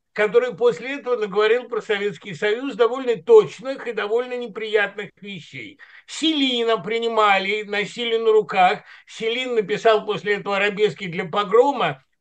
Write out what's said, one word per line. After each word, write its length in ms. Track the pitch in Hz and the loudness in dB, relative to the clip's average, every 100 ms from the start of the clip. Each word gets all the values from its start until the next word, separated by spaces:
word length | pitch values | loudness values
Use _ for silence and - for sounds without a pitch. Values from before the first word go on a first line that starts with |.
| _ | _
который 420 | - 214 240 247 180 | -2 2 2 0 0
после 400 | 240 208 247 285 | 0 0 -6 -8
этого 200 | 247 240 | -4 -4
наговорил 540 | 208 196 214 240 233 | -2 0 2 2 -2
про 100 | 220 | -6
Советский 540 | - 202 202 160 208 | -4 -4 -4 -8 -12
Союз 400 | 156 214 226 277 | -4 -2 -2 -2
довольно 480 | 208 226 254 254 220 | 0 0 0 -4 -2
точных 680 | - 220 180 - 254 269 233 | 8 8 8 0 -10 -8 -8
и 60 | |
довольно 420 | 214 208 233 254 247 | -6 -2 -2 -2 -6
неприятных 760 | 240 220 220 214 196 202 202 _ | -8 -10 -2 0 0 -6 -14 _
вещей. 560 | 202 190 - 135 104 - - - - | -16 -16 -16 -16 -16 -20 -20 -20 -16
Селина 720 | - 320 302 262 240 226 220 | -4 -2 2 0 0 0 0
принимали, 840 | 180 233 233 220 208 190 190 214 | -2 -4 -2 2 4 4 2 -4
носили 560 | 202 202 202 214 233 226 | -4 -4 -4 -6 -2 0
на 140 | 226 | 4
руках. 480 | 214 202 190 185 202 - - - | 4 4 4 4 2 -8 -20 -18
Селин 480 | - 226 240 254 | -8 -4 -4 -2
написал 540 | 233 196 202 226 214 202 | -2 -2 0 2 2 0
после 300 | 190 208 202 | -4 -2 -4
этого 200 | 196 196 | -2 -2
арабески 480 | 208 196 208 147 185 | -2 0 -2 -2 -8
для 200 | 170 170 | -8 -4
погрома, 760 | 196 196 220 277 254 175 139 _ _ | -4 2 4 4 2 -2 -4 _ _